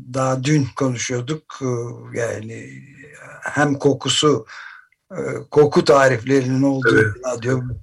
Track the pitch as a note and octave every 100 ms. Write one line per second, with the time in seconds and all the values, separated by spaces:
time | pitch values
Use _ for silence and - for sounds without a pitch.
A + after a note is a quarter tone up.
0 | B2+ C3 C3 C3 C3+ D3+ B2 - C3+ A#2+
1 | - B2 B2 D#3 - - C3 A#2+ A#2+ A#2
2 | A#2+ A#2 A2+ G#2 A2 A2+ C3 C3+ - -
3 | - - - - - C#3+ D3 C3+ C#3+ C3+
4 | C3+ - D3+ C3+ - - - - _ _
5 | _ F#3 C#3 - - D3 C#3+ F3+ E3+ C#3
6 | C3+ A#2+ B2+ C#3 B2+ C3 C#3 C3+ A#2+ A2
7 | G#2 G2+ - A#2 A#2+ C3 B2 B2